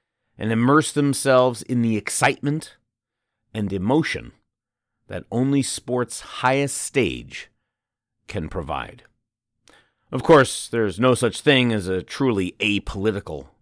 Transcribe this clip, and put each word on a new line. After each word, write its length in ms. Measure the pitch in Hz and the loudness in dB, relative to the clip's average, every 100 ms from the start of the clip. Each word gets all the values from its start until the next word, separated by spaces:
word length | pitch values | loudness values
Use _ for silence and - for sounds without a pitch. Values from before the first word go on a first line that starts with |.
| _ _ _ - | _ _ _ -8
and 140 | 110 | -4
immerse 400 | 117 123 151 147 | 0 4 4 2
themselves 720 | 147 143 131 139 127 127 117 | 0 0 0 4 4 4 0
in 200 | - 123 | -2 0
the 140 | 117 107 | 2 0
excitement 800 | - - - - 143 156 - - _ _ _ _ _ _ _ | -2 0 0 0 -2 -4 -6 -18 _ _ _ _ _ _ _
and 200 | 110 101 | -8 -4
emotion 580 | 95 98 151 - - 58 - _ _ _ _ _ _ - | -2 0 0 0 -6 -10 -20 _ _ _ _ _ _ -14
that 160 | 95 - | -14 -6
only 280 | 117 135 139 | -2 0 0
sport's 600 | - - - 123 117 - | 0 -6 -4 -4 -4 -8
highest 560 | - - 127 135 139 - | -14 -4 0 0 -2 -4
stage 720 | - 139 92 62 - - - _ _ _ _ _ _ _ - | -4 0 0 -2 -12 -16 -18 _ _ _ _ _ _ _ -12
can 200 | 98 78 | -8 -6
provide. 540 | 92 78 69 57 - - _ _ _ _ _ _ _ _ _ _ | -6 -6 -8 -8 -14 -20 _ _ _ _ _ _ _ _ _ _
Of 100 | 131 | -2
course, 460 | 143 151 123 - - | 6 8 6 0 -4
there's 320 | 117 107 90 | -2 -2 2
no 140 | 127 | 2
such 260 | 123 113 - | 4 0 0
thing 320 | 151 135 123 | 2 4 2
as 160 | 107 92 | 0 -2
a 120 | 92 | -4
truly 540 | - - 135 101 90 - | -4 -2 0 2 -2 -2
apolitical 880 | 107 101 - 101 107 101 - 76 69 _ | -2 -2 -4 -4 -4 -4 -6 -12 -14 _